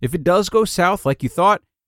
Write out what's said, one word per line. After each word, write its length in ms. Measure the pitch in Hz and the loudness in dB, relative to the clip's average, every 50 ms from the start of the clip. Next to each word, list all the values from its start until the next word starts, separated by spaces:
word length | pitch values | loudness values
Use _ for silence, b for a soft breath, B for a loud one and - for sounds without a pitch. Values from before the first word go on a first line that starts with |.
If 140 | - 120 147 | -8 -6 -4
it 100 | 175 135 | -2 0
does 260 | 170 180 202 202 - | 2 2 2 2 2
go 160 | - 220 220 | 0 0 0
south 400 | 190 - - 175 180 202 190 - | 0 0 0 0 0 0 0 -2
like 160 | - 135 - - | -4 -4 -2 -4
you 80 | 170 | -6
thought, 320 | - - 175 196 208 - _ _ _ _ _ | -2 0 2 2 2 0 _ _ _ _ _